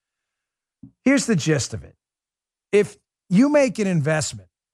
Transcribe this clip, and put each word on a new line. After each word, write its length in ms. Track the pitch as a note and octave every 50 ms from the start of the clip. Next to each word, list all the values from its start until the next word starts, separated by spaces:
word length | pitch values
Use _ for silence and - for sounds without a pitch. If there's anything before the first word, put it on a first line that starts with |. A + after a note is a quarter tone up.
| _ _ _ _ _ _ _ _ _ _ _ _ _ _ _ _ - - _ _
Here's 240 | - C4 C#4 C4 -
the 80 | - A3
gist 400 | D3 - D#3+ D3+ C3+ - - A2+
of 80 | F2
it. 140 | - F2+ - _ _ _ _ _ _ _ _ _ _ _ _ _ _ _
If 260 | - G#3 G#3 - - _ _ _ _ _ _ -
you 200 | F3+ G3+ C4+ D4
make 320 | D4 D4 C4+ B3+ F3 A3
an 80 | G3+ F#3+
investment, 600 | F3+ D#3+ C3+ D#3 D#3 A#2 A2+ - B2 G#2 G2 _ _ _ _ _